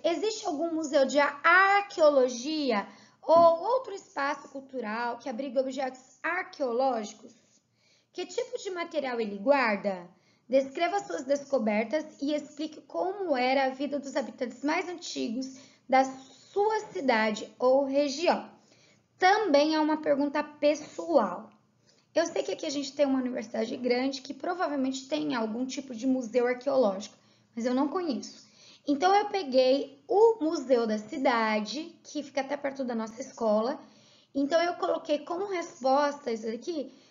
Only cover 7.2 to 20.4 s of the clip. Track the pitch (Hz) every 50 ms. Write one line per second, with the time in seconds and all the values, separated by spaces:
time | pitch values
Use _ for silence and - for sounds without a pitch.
7.2 | - - - _ _ _ _ _ _ _ _ _ _ _ _ _ _ _ _ 349
8.2 | 359 - - 453 508 - 508 480 - 403 370 339 339 339 330 302 269 262 247 233
9.2 | 220 202 202 196 202 262 285 277 247 226 208 196 190 202 190 180 175 175 _ _
10.2 | _ _ _ _ _ - 240 269 269 269 - 339 339 349 403 403 403 - 349 330
11.2 | 262 254 285 277 - - 285 247 220 214 208 214 226 214 302 311 302 - - -
12.2 | 285 285 294 294 - - - - 240 - - - - - - 339 349 370 392 415
13.2 | 381 339 277 247 247 254 269 277 269 262 262 262 285 277 285 285 - 277 262 302
14.2 | 247 - - - 254 233 - - - 294 320 359 381 349 359 - - - - 277
15.2 | 262 240 220 262 262 - - - - - _ _ _ - 254 262 269 262 - -
16.2 | - - - - - - - 392 403 427 440 440 427 - - - 285 254 233 220
17.2 | 220 220 214 - - - - - 247 254 262 277 277 269 269 277 294 285 262 311
18.2 | 349 330 220 - - - - _ _ _ _ _ _ _ _ _ _ _ _ -
19.2 | 359 370 415 440 440 359 277 285 294 311 311 311 311 302 311 302 - 302 285 262
20.2 | 285 285 - 302